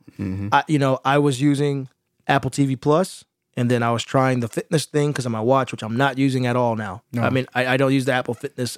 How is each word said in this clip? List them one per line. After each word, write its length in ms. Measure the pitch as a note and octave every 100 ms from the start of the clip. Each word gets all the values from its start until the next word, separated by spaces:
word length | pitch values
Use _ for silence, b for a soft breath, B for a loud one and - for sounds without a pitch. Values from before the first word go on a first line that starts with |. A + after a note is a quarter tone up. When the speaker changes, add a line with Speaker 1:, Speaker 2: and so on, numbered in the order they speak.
| - -
Speaker 1:
Mm-hmm. 300 | G2 F#2+ G2+
Speaker 2:
I, 120 | C#3+ -
you 120 | D3
know, 200 | C3+ C3
I 140 | C3+ D3
was 220 | C#3+ B2+
using 480 | D3 C#3 C#3+ C#3 C3 _ _ _ -
Apple 240 | C#3 C3
T 140 | - C#3
V 80 | B2+
Plus, 480 | D3 D#3 F#3+ - - _ _ B2+
and 140 | A#2+
then 120 | A#2+
I 80 | A#2
was 100 | A2+
trying 380 | - C#3 C3 B2+
the 80 | A#2
fitness 360 | - - D#3+ -
thing 260 | D3 D3
'cause 120 | C3 A#2+
of 60 |
my 80 | A2
watch, 300 | A2+ C3 B2
which 100 | A#2+
I'm 140 | A2 A#2
not 220 | C#3 C3
using 280 | C#3 B2+ B2
at 100 | B2
all 180 | A#2+ A2
now. 260 | G#2 A2 -
Speaker 3:
No. 100 | A#2+
Speaker 2:
I 80 | B2
mean, 160 | B2+ B2+
I, 120 | B2+ B2+
I 100 | C3
don't 160 | C3+
use 120 | C3+ B2+
the 60 |
Apple 220 | B2+ B2
Fitness 420 | A#2 C#3+ - A#2+